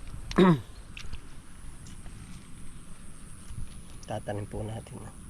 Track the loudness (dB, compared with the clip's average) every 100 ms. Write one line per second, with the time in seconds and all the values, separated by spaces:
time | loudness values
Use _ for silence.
0 | -6 -6 2 10 12 10 4 -10 -10 -6
1 | -2 -2 -4 -10 -10 -10 -10 -10 -10 -10
2 | -10 -10 -10 -10 -10 -8 -6 -6 -8 -8
3 | -8 -8 -10 -10 -8 -4 -4 -6 -10 -10
4 | -4 -4 -2 -2 -2 -2 -2 -4 -6 -10
5 | -10 -12